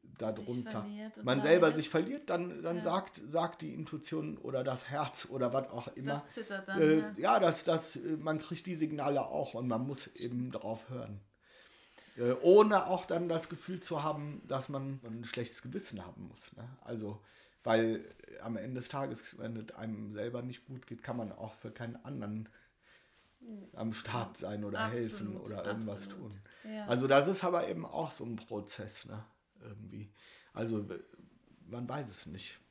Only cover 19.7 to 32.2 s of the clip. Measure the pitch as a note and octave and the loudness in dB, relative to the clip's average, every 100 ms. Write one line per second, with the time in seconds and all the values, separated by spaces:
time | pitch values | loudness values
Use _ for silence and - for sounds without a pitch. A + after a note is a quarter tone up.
19.7 | - A2+ G#2+ G#2+ G#2+ A#2 A#2+ B2 B2 - | -8 -8 -6 -8 -6 -4 -4 -6 -10 -12
20.7 | C3 - A#2 - B2 G#2+ - A2 - A#2 | -14 -12 -12 -6 -6 -6 -8 -10 -10 -14
21.7 | - A#2 A#2+ - C3+ G#2 G#2+ A2 - _ | -10 -10 -10 -10 -8 -6 -6 -8 -16 _
22.7 | _ _ - _ _ _ _ A#3+ G#3 - | _ _ -20 _ _ _ _ -16 -14 -14
23.7 | - A2+ A2 - A#2+ G#2+ - G2 G#2 G#2 | -6 -4 -4 -4 -4 -4 -6 -6 -4 -4
24.7 | G2+ A2 A#2+ A2 G#2+ G2+ F#2+ G#2 G2 F#2 | -2 0 0 -2 -4 -6 -6 -8 -6 -4
25.7 | G#2+ A2 G2+ G2 - A2 G2 - - A3 | -4 -4 -6 -10 -12 -12 -14 -18 -18 -10
26.7 | G#3+ G#3 B2 C3+ C#3 D3 F#3+ F3+ F3 - | -8 0 2 8 8 8 2 2 2 0
27.7 | E3+ - - D#3+ - A#2 A2+ - G#2 G2 | -2 -4 -4 -4 -6 -8 -8 -6 -8 -6
28.7 | - G2 - - G#2+ A2 _ _ _ A#2 | -10 -10 -12 -12 -12 -12 _ _ _ -16
29.7 | G#2 G2 G#2+ G#2 - - - - G#2+ A#2 | -14 -12 -12 -12 -16 -20 -20 -16 -4 0
30.7 | A2 F#2+ F#2 - - - - _ - - | 0 -2 -8 -12 -20 -20 -20 _ -20 -12
31.7 | A#2+ B2 C#3+ B2 F#2+ | -8 -4 -4 -6 -10